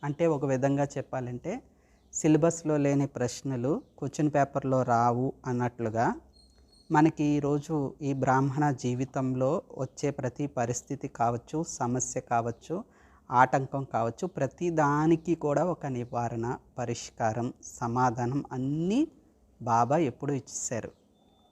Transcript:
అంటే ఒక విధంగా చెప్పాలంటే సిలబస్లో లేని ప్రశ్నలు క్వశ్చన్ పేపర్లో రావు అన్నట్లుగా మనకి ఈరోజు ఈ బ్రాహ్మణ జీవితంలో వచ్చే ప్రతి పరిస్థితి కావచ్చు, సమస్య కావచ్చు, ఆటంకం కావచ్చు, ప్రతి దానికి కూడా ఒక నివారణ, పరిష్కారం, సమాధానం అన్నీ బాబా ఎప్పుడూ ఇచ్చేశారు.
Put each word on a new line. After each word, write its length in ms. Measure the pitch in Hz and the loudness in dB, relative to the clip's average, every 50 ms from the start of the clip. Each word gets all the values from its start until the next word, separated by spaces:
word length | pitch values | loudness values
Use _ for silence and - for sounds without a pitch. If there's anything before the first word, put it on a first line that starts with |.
| - | -6
అంటే 240 | 147 143 - 170 | -6 -2 2 2
ఒక 180 | 165 156 139 147 | 2 2 2 2
విధంగా 380 | 139 131 131 131 139 139 139 143 | 0 0 2 2 2 2 2 0
చెప్పాలంటే 800 | 139 - 139 131 - - 131 127 120 123 120 - 156 214 269 - - _ _ _ _ _ _ _ _ - | -2 -4 -8 -8 -6 -6 -6 -6 -6 -8 -8 -8 -8 -8 -8 -10 -16 _ _ _ _ _ _ _ _ -6
సిలబస్లో 640 | - - 160 156 151 160 170 165 - - 156 151 | 0 4 6 6 6 6 4 2 2 -2 0 0
లేని 300 | 147 143 143 143 139 139 | 2 4 4 4 2 2
ప్రశ్నలు 720 | 131 - 120 123 120 - - - 139 135 120 120 131 165 254 - _ - | 0 -2 -2 -4 -4 -4 -6 -6 -4 -4 -2 0 0 -2 -2 -4 _ -12
క్వశ్చన్ 340 | - 147 139 - - 147 151 143 | -8 -8 -8 -2 0 0 2 2
పేపర్లో 480 | 143 139 139 - 139 135 135 131 131 123 | 2 0 0 -2 -4 -2 0 2 2 2
రావు 500 | 123 120 117 117 120 120 123 127 135 - - - | 4 4 4 4 4 2 2 -2 -4 -4 -6 -6
అన్నట్లుగా 680 | 135 123 123 123 120 - - 117 110 107 113 120 165 240 - - - _ _ _ _ _ _ _ _ _ _ _ - | -4 -2 -2 -2 -4 -4 -4 -6 -4 0 0 0 0 0 -4 -10 -20 _ _ _ _ _ _ _ _ _ _ _ 0
మనకి 320 | 160 151 156 160 151 - 151 | 4 4 4 4 4 2 0
ఈరోజు 680 | 147 147 147 143 139 143 147 143 - 160 151 139 131 - - | 2 2 2 2 0 0 -2 -2 -2 -2 -2 -2 -4 -6 -6
ఈ 120 | 151 139 139 | -4 -4 -2
బ్రాహ్మణ 580 | 135 127 131 131 131 139 139 127 147 151 147 | 0 2 4 4 4 4 2 0 2 0 0
జీవితంలో 920 | 135 117 - 123 123 123 135 131 - 143 131 131 127 127 131 131 156 196 - - - | 0 0 -2 -4 -2 -2 -4 -4 -4 -4 -2 -2 0 0 0 0 0 -2 -4 -8 -8
వచ్చే 320 | - 131 131 - - - 143 | -8 -8 -8 -8 -4 -4 -4
ప్రతి 380 | 131 - 131 123 - - 147 | -4 -2 -6 -6 -4 -4 -6
పరిస్థితి 600 | 139 - 131 117 117 123 - - - 143 135 - | -6 -2 -4 -2 -2 -4 -6 -6 -8 -10 -8 -8
కావచ్చు, 560 | 135 - - 117 117 120 117 - - - 156 170 | -8 -4 0 0 0 0 -2 -6 -6 -6 -6 -6
సమస్య 580 | - - - 131 120 123 131 123 - - 131 | -6 -6 -4 -4 -2 -2 -2 -4 -4 -6 -6
కావచ్చు, 640 | - - 123 117 113 120 117 - - - 160 196 247 _ _ _ - - _ _ _ - | -4 -2 0 0 0 -2 -6 -8 -8 -8 -8 -8 -8 _ _ _ -20 -20 _ _ _ 2
ఆటంకం 520 | 143 123 131 127 - 143 135 - - 139 135 | 6 6 6 6 6 0 0 0 -4 -6 -6
కావచ్చు, 440 | - - 113 113 117 117 - - | -2 -2 -2 0 -2 -2 -4 -8
ప్రతి 420 | 180 - 160 139 127 - - 175 175 | -6 -4 -2 -4 -4 -4 -4 -4 -2
దానికి 640 | 165 156 151 143 147 147 156 160 170 160 165 175 165 | 2 4 4 4 4 4 4 4 4 2 2 -2 -2
కూడా 300 | 160 - 147 143 143 160 | 0 0 0 2 2 2
ఒక 200 | 180 165 - - | 0 -2 -4 -4
నివారణ, 720 | 143 131 120 120 123 127 120 120 113 120 117 113 123 127 - - - - | -6 -4 -4 -6 -4 -4 -4 -4 -2 -4 -4 -4 -4 -4 -6 -8 -14 -8
పరిష్కారం, 760 | - 120 117 117 - - - - - 120 110 107 120 117 127 - - - | -8 -4 -4 -4 -6 -8 -12 -6 -2 -2 0 0 0 -4 -6 -6 -10 -18
సమాధానం 800 | - - - 127 117 117 123 127 127 113 123 120 120 135 143 - - | -18 -10 -6 -6 -2 0 2 2 2 2 0 -2 -2 -2 -4 -4 -4
అన్నీ 560 | 139 127 131 135 147 156 165 185 214 269 320 - - - _ _ _ _ _ _ _ - | -6 -6 -4 -2 -2 -2 -2 0 0 0 0 -2 -4 -18 _ _ _ _ _ _ _ -8
బాబా 360 | 117 120 117 117 120 117 143 | -2 0 2 2 4 4 2
ఎప్పుడూ 360 | 170 165 127 117 - 143 139 143 | 2 2 0 -2 -4 -4 -4 -4
ఇచ్చేశారు. 580 | 131 - - - - - - 131 110 - 92 - _ _ _ _ _ _ _ _ _ _ _ | -4 -4 -8 -10 -8 -8 -6 -6 -6 -8 -8 -14 _ _ _ _ _ _ _ _ _ _ _